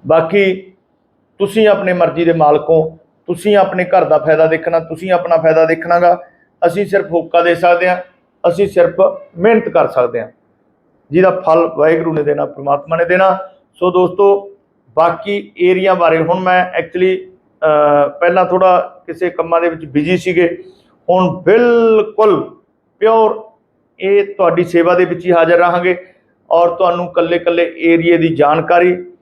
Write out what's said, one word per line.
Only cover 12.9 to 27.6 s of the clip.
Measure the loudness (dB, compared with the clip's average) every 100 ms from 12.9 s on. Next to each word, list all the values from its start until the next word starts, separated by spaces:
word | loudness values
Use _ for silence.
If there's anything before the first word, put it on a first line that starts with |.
| -4
ਨੇ | -2
ਦੇਣਾ। | 2 2 0 -6 _ _
ਸੋ | _ -2
ਦੋਸਤੋ, | 0 0 2 2 2 -4 -20 _ _ _
ਬਾਕੀ | 0 0 -2 -6 -8 -8 -2
ਏਰੀਆ | 0 2 0
ਬਾਰੇ | 2 2 0
ਹੁਣ | 0 -2
ਮੈਂ | 0 0 0 -4
actually, | -6 -2 -2 -2 -8 _ _ _
ਅਹ, | 0 2 2 2 0
ਪਹਿਲਾਂ | 0 0 2 0
ਥੋੜ੍ਹਾ | 2 2 2 0 -12 -16
ਕਿਸੇ | -6 -6
ਕੰਮਾਂ | -4 -2 0
ਦੇ | -2
ਵਿੱਚ | -4 -6
ਬਿਜ਼ੀ | -4 -2 -2
ਸੀਗੇ, | -2 0 0 -2 -16 _ _ _ -2
ਹੁਣ | 0 0 -2
ਬਿਲਕੁਲ | 0 2 4 2 2 2 0 0 0 0 -4 -16 _ _ _ _
ਪਿਓਰ | 0 2 0 -2 -12 _ _ _ _ _
ਇਹ | 0 0 0 -2
ਤੁਹਾਡੀ | 0 0
ਸੇਵਾ | 0 0 2
ਦੇ | 2 0
ਵਿੱਚ | -4 0
ਹੀ |
ਹਾਜ਼ਰ | 0 2 2
ਰਹਾਂਗੇ। | 2 0 -2 -4 -8 _ _ _ _
ਔਰ | 0 0
ਤੁਹਾਨੂੰ | 0 -2 -2 -4
ਇਕੱਲੇ-ਇਕੱਲੇ | -4 -2 -2 -2 -2